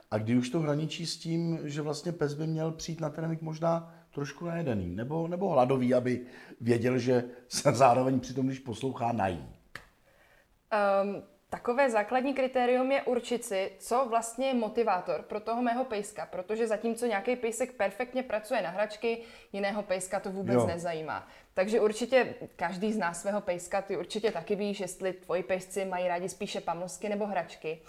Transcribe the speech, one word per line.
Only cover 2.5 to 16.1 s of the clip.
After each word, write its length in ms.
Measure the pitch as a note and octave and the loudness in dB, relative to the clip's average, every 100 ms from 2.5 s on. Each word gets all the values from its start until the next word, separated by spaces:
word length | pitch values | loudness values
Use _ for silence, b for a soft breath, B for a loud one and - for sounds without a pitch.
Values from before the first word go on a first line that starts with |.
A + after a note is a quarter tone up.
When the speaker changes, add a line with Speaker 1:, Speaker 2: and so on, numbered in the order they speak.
| D#3+ D#3+ | -2 -2
Speaker 1:
přijít 280 | D#3+ - D#3+ | -4 -8 -6
na 100 | D#3 | -6
trénink 320 | D#3+ E3 D#3+ | -4 -4 -4
možná 520 | D#3 D#3 E3 E3 E3 B B | -6 -2 0 0 -4 B B
trošku 300 | - C#3+ - F3 | -8 -6 -6 -6
najedený, 400 | E3+ C#3+ G#2 F2 F#2 | -4 -2 -2 -2 -4
nebo, 320 | B2+ D#3+ E3 | -4 -2 -2
nebo 200 | F3 F#3+ | -2 2
hladový, 460 | C#3+ B2+ C3+ B2 | 4 6 4 4
aby 260 | B2 B2 A#2+ B B B - | 4 4 0 B B B -2
věděl, 380 | A#2 A#2 B2 B2+ | 2 4 4 2
že 260 | B2 B2 B2 B - | 4 4 2 B -8
se 240 | - D3 | 0 2
zároveň 480 | A2+ C3 A#2+ C3 C3 | 8 8 8 4 2
při 140 | - | 0
tom, 120 | C3+ C3 | 0 -2
když 120 | C3 | -2
poslouchá, 540 | A#2+ G#2+ C3 B2 A#2+ | -6 -4 -4 -2 0
nají. 340 | A#2 F#2+ D#2+ B1 - _ - - b b b b b b _ _ | 2 0 -2 -8 -18 _ -20 -20 b b b b b b _ _
Speaker 2:
Ehm, 520 | G#3+ G3+ G3 G3+ F#3 - _ _ | 2 4 4 2 -2 -10 _ _
takové 400 | - A#3 B3 C#4 | -4 0 4 4
základní 440 | A3 G#3 B3+ C4+ | 4 2 2 2
kritérium 580 | C#4 B3+ B3+ B3 B3+ C4 | 0 0 2 4 4 4
je 100 | C#4 | 2
určit 420 | - A#3+ A#3 A#3 | 2 0 0 -4
si, 260 | - F#3+ F#3+ - | -2 -2 -2 -6
co 280 | - A#3+ B3+ | -2 0 2
vlastně 360 | A#3 A3 - C4+ | 0 0 -2 0
je 80 | |
motivátor 680 | B3 G#3+ A#3 A3 F3+ F3 D#3 | 2 0 2 2 2 0 -4
pro 180 | - G#3+ | -4 -6
toho 220 | A3 A#3 | -2 0
mého 220 | B3 A#3+ | 0 0
pejska, 420 | B3+ G#3+ G#3 | -2 -4 -6